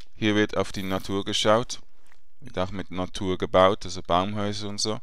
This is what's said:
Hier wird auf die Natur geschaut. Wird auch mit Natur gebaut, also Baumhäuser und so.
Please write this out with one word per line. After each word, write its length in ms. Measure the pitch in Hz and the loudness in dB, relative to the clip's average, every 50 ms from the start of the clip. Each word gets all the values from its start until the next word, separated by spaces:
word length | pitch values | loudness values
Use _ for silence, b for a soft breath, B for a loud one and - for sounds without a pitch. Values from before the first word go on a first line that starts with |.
| - - - | -10 -10 -4
Hier 180 | - 113 107 104 | 0 2 4 4
wird 200 | 107 104 101 - | 4 4 2 2
auf 160 | 95 95 - | 0 -2 -2
die 120 | - 104 95 | -2 -4 -2
Natur 420 | 95 95 92 - - 98 98 98 | -2 -2 -2 -2 -2 -2 -2 0
geschaut. 560 | 107 101 - - 107 107 117 127 - - - - - - - - - - - - - - - | 0 0 2 4 4 4 4 2 0 -4 -6 -8 -8 -8 -8 -8 -8 -8 -8 -8 -8 -8 -8
Wird 180 | - - 85 | -8 -6 -4
auch 140 | 90 92 95 | -4 -2 -2
mit 180 | 107 95 87 - | -4 -6 -6 -4
Natur 480 | 85 92 90 82 - - 104 92 92 | -4 -4 -4 -4 -4 -4 -2 -2 -2
gebaut, 460 | 87 95 87 101 92 92 95 110 - - | -2 0 4 6 8 8 8 6 4 -2
also 180 | 92 87 92 | -6 -8 -6
Baumhäuser 680 | - - 85 90 95 104 104 107 101 104 104 104 107 101 | -2 0 2 2 2 0 -2 -2 -2 -4 -4 -4 -6 -6
und 100 | 101 101 | -6 -4
so. 220 | - 110 107 - | -2 -2 -2 -4